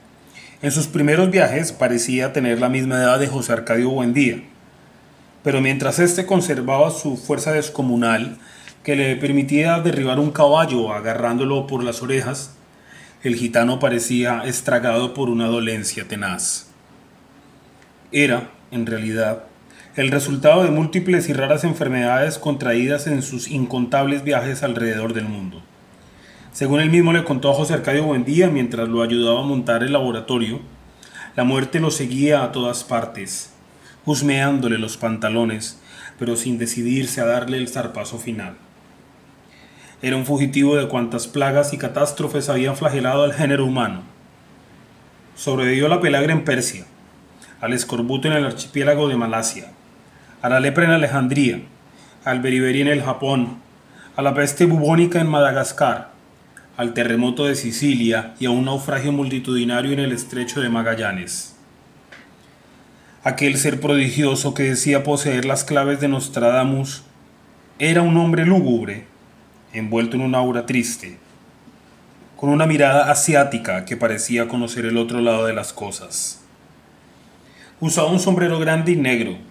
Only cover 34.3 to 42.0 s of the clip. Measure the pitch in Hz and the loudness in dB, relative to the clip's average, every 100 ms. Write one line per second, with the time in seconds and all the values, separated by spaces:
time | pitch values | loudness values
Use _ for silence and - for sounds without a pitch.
34.3 | 139 139 139 123 110 110 - 113 110 107 | 2 2 2 0 -2 -4 -4 -4 -2 -2
35.3 | 117 113 107 - - - - - - 120 | 0 0 -2 -8 -14 -20 -20 -20 -6 -4
36.3 | 117 131 117 113 117 120 135 127 131 117 | -2 -4 -4 -4 -4 -2 -2 -2 -2 0
37.3 | 123 120 127 120 131 117 110 101 117 120 | 0 -2 -4 -6 -6 -8 -10 -10 -10 -10
38.3 | 107 92 92 - - - - - - - | -10 -10 -16 -20 -20 -20 -20 -20 -20 -20
39.3 | _ _ - - - - - 131 131 127 | _ _ -20 -20 -20 -20 -8 -4 -2 0
40.3 | 143 139 139 143 147 131 127 117 117 - | 0 0 2 4 4 0 -2 -2 -4 -6
41.3 | 147 139 143 143 - 127 - | -2 2 2 2 -2 -4 -2